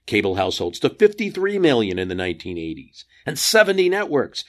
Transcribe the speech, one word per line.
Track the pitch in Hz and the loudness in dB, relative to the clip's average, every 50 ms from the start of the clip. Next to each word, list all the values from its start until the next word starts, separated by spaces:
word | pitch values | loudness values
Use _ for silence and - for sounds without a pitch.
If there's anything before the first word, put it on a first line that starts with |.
| _ | _
cable | - - 104 98 98 92 | -2 -2 0 0 0 0
households | 95 95 95 92 - 92 87 85 - | 0 -2 -2 -2 -4 -4 -6 -4 -2
to | - 135 | -2 -4
fifty-three | 127 - 214 208 208 - - 202 - 185 185 196 202 196 | 2 4 4 4 4 0 -6 -6 -4 -4 -2 -2 0 2
million | 180 160 139 120 110 98 92 92 | 2 4 4 2 2 0 -2 -4
in | 95 92 | -4 -4
the | 92 | -4
nineteen | 92 92 92 87 82 - 98 90 | -4 -4 -4 -4 -6 -8 -10 -8
eighties, | 85 82 80 80 73 67 - _ - - _ _ _ _ | -8 -8 -8 -10 -10 -14 -18 _ -20 -20 _ _ _ _
and | - 156 - | -10 -6 -4
seventy | - - - 220 214 196 196 190 185 175 | -2 2 4 4 4 4 4 2 2 2
networks | 185 202 208 - 151 139 110 - - - - | 2 0 0 0 0 -2 -2 -2 -6 -14 -16